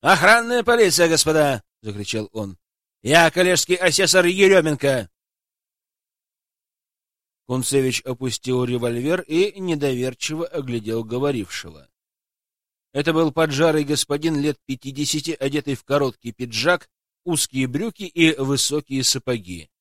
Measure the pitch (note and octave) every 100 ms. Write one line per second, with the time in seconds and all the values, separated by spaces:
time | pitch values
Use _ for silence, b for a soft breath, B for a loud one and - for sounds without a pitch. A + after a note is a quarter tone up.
0 | C#3+ F#3 F3+ A#3 A#3 A#3+ A#3 A#3+ G3+ D#3
1 | E3+ D#3+ - D#3 D3 A#2+ _ _ G#2+ G2+
2 | G#2 A2+ G#2 A2 G2+ F#2 _ _ _ _
3 | - D#3+ E3 F3 F3+ F3+ - F3+ F3+ D#3
4 | F#3 F3+ F3 F#3 F#3+ F#3+ D#3 D3 C#3+ C3
5 | G2 _ _ _ _ _ _ _ _ _
6 | _ _ _ _ _ _ _ _ _ _
7 | _ _ _ _ _ B2+ B2 C#3 C3 A#2
8 | C3 B2 C3 A2+ B2+ B2+ B2 A#2+ A#2+ A#2
9 | C3 F3 - D#3+ G3+ G3 F#3 D#3 C#3+ B2+
10 | B2+ - - D#3 E3+ E3 C3 A#2+ G#2+ A2+
11 | A2 B2 C#3+ C3 F#2+ - E2 D2+ C#2 _
12 | _ _ _ _ _ _ _ _ _ C3+
13 | D3 D#3+ D#3+ D3+ D#3+ C#3 D#3+ D#3 C#3+ D3
14 | - D3 D#3+ D3+ C#3+ C#3+ - C3 C3+ C3+
15 | D3 D#3 D3 D#3 C#3 D3 C#3+ C3 _ C#3+
16 | C3+ - A#2 - B2 A2 C3+ F3+ - _
17 | _ _ F3 D#3+ - C3 C3 C3 A3 -
18 | F#3+ - D#3+ C#3+ C3+ C#3 - D3 - C3+
19 | B2 C3 - A#2+ F2+ F2 D#2 _